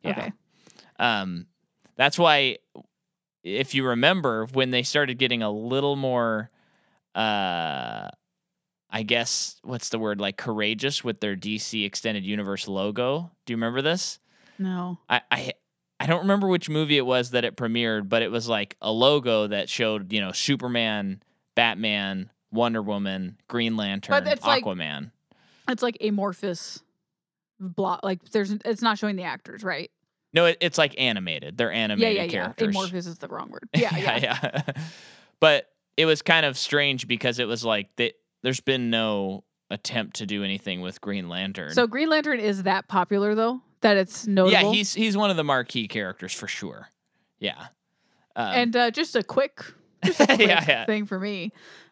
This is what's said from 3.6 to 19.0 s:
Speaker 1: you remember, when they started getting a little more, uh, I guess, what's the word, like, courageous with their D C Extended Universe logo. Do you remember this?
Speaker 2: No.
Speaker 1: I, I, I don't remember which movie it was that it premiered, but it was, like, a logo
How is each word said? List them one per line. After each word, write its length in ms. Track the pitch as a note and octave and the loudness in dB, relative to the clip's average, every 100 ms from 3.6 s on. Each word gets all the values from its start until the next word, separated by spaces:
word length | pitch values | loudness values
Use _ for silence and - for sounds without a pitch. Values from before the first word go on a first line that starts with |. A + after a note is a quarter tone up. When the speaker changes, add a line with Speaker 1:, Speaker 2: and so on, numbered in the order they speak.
| C3+ | 0
Speaker 1:
you 140 | C3+ C3 | 0 0
remember, 580 | A#2 C#3+ F#3 C#3 A2 A2+ | 2 4 4 0 -2 -2
when 180 | C3 C3 | 0 0
they 120 | B2 | 0
started 340 | B2 D3 C#3 B2 | 0 2 0 2
getting 240 | C3 B2 | 0 2
a 80 | G#2+ | -2
little 460 | G#2 A#2 C3 C#3 C#3 | -4 -2 0 0 0
more, 560 | C3+ B2 A#2 A2 A2+ _ _ _ _ _ _ - | 0 0 0 0 -4 _ _ _ _ _ _ -2
uh, 920 | A2 G#2 F#2 F2 D#2+ C#2 A#1+ A1 G1+ - _ _ _ _ _ _ _ | 0 0 0 -2 -4 -4 -8 -10 -12 -18 _ _ _ _ _ _ _
I 100 | A2 | -8
guess, 520 | G#2+ A#2 A#2 - - - | 0 0 0 -4 -6 -12
what's 260 | - B2 - | -10 -8 -6
the 100 | A2+ | -4
word, 200 | A2 G#2 | -2 -2
like, 180 | G2+ G2 | -4 -4
courageous 680 | - G#2+ G#2+ A2 C3+ C#3 | -6 -2 -2 0 -2 -4
with 160 | B2 G#2+ | -6 -4
their 140 | G#2+ F#2+ | -4 -4
D 220 | G#2 G#2+ | -6 -6
C 280 | - A2 G2+ | -4 -4 -4
Extended 400 | - A2+ G#2+ F#2+ | -4 -4 -4 -4
Universe 420 | G#2 G2 G2 - | -4 -4 -6 -4
logo. 640 | F#2+ G2+ G#2+ B2 D3 E3+ _ - | -4 -4 -2 -2 -2 -6 _ -8
Do 80 | |
you 40 | A#2 | -4
remember 240 | A#2 B2 | -2 -2
this? 380 | C#3+ F3+ - - _ _ _ - | -2 -2 -4 -10 _ _ _ -6
Speaker 2:
No. 400 | F#3+ F#3 F3+ F3 _ | -4 -4 -6 -10 _
Speaker 1:
I, 120 | - - | -2 0
I, 200 | - B2+ - _ _ _ _ | -4 -4 -10 _ _ _ _
I 60 | C#3 | 0
don't 140 | E3+ | 0
remember 260 | F#3+ G3+ G3 | 2 2 4
which 220 | F3+ E3 | 0 0
movie 280 | D3+ D#3 D3 | -2 2 2
it 80 | B2 | 4
was 260 | B2+ B2 | 2 2
that 140 | B2 A#2 | 0 0
it 100 | - | -2
premiered, 540 | A#2 A#2 A#2 G#2+ G2 | -2 0 0 0 2
but 120 | A#2 | 2
it 100 | A2+ | 2
was, 160 | A#2 A#2 | -2 -2
like, 260 | A2 G2+ - | -2 -2 -6
a 100 | G#2+ | -4
logo 560 | A2+ | 4